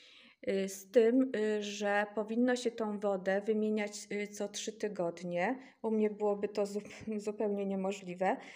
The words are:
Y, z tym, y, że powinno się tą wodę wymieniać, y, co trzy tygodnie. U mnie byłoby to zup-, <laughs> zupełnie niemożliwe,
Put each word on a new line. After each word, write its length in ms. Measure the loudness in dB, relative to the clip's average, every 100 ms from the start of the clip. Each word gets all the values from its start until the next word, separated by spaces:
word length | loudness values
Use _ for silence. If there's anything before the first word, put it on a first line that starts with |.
| -20 -20 -20 _ -2
Y, 220 | 0 -2
z 220 | -6 4
tym, 400 | 6 8 6 4 2
y, 280 | 0 0
że 420 | -2 -2 2 2 0 -2
powinno 400 | -2 2 2 2
się 160 | -2
tą 280 | -2 -4 -2
wodę 420 | 0 0 0 0
wymieniać, 640 | 2 0 2 0 -2 -6 -8
y, 160 | -6 -6
co 200 | -6 -6
trzy 260 | -6 -8
tygodnie. 840 | -6 -4 -2 -4 -4 -4 0 0 -2 -8 -8
U 100 | 0
mnie 180 | 2 2
byłoby 380 | 2 0 2 -2
to 160 | -2
zup-, 260 | -2 -4 -8 -10 -8
<laughs> 100 | -6
zupełnie 480 | -4 -2 0 0 0
niemożliwe, 720 | 0 -2 -4 -6 0 2 0 -4